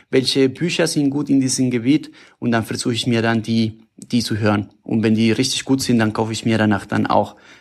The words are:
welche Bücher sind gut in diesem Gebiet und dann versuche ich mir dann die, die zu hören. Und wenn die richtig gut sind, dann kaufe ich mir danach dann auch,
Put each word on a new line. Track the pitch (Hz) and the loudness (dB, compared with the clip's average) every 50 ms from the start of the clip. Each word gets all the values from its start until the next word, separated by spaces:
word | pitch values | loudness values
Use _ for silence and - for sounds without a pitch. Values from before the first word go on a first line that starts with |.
| _ - | _ -2
welche | - 135 127 - - 139 135 131 | 0 0 0 2 2 2 2 2
Bücher | 110 - 156 175 - - 170 | 0 -2 -4 -4 0 0 -2
sind | 151 - 151 143 139 | 0 0 0 0 0
gut | 135 147 147 - | 0 -2 0 2
in | 139 135 | 2 2
diesem | 131 127 - - 131 127 | 2 2 0 0 0 0
Gebiet | 120 120 110 127 147 151 143 - - - - - _ - | 0 0 2 2 2 0 0 -4 -20 -20 -20 -20 _ -6
und | - 120 | -2 0
dann | 117 113 110 | 0 0 -2
versuche | - 135 - - 127 117 | -2 -6 -4 -4 -4 -2
ich | 113 - | -2 -2
mir | 123 117 113 | 0 0 0
dann | 110 117 117 113 | 0 0 0 0
die, | 107 - 113 113 113 110 107 - - _ _ | 0 0 0 0 0 -2 -4 -10 -20 _ _
die | - - - - 120 | -20 -10 -2 -2 -2
zu | 113 - 120 | -2 -2 -4
hören. | 101 110 107 104 104 104 - _ _ - | -2 0 0 0 0 -2 -6 _ _ -8
Und | - - 113 107 | -4 -2 0 2
wenn | 113 110 | 2 2
die | 107 113 117 | 2 2 2
richtig | 110 120 135 - - - - | 2 0 0 -2 -2 -4 -2
gut | - 135 135 | -2 -2 0
sind, | 113 - 120 113 | 0 2 2 2
dann | 110 107 | 2 0
kaufe | 107 - 113 110 110 | 0 -2 -4 -4 -4
ich | - - | -4 -2
mir | 120 113 | 0 2
danach | 107 107 107 104 98 - | 2 2 2 2 0 -2
dann | - 117 113 104 | -4 -2 -2 0
auch, | - - 107 104 - - - - - - - | 2 2 2 0 0 -6 -20 -20 -20 -20 -20